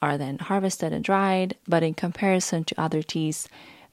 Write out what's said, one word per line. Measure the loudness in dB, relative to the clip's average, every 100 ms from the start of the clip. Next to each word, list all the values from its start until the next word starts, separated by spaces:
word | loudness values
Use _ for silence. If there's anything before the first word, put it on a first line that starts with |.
are | -2 0
then | -2 -6
harvested | -2 0 0 -2 -4
and | -2
dried, | 0 2 4 2 0 -4 0
but | 2
in | 2
comparison | 0 -4 0 2 2 2 -2
to | -4 -2
other | -2 -2
teas, | -2 -2 -2 -4 -8 -16 -20 -20 -14